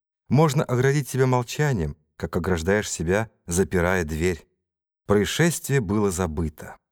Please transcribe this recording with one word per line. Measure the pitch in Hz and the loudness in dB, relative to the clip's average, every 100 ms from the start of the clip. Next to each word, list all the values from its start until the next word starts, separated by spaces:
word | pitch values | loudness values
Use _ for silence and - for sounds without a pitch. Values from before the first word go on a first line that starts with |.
| _ _ _ | _ _ _
Можно | 131 160 147 | 4 4 2
оградить | - 123 135 147 131 | 0 2 2 0 -2
себя | 131 131 | 0 2
молчанием, | 127 120 - 151 117 76 - _ - | 2 -2 -2 -2 0 -4 -8 _ -12
как | 82 95 | -6 -4
ограждаешь | 82 87 82 104 101 | -2 0 2 0 0
себя, | - 82 98 110 _ - | -4 0 0 -2 _ -4
запирая | 85 90 92 87 92 80 | -2 0 2 2 0 -2
дверь. | 78 90 87 _ _ _ _ _ _ - | -2 -2 -4 _ _ _ _ _ _ 0
Происшествие | 104 95 - 170 - - 139 | 2 2 2 0 0 -2 -2
было | 92 107 101 | 0 0 0
забыто. | 87 90 78 80 - - - _ | 0 -2 -2 -6 -6 -16 -18 _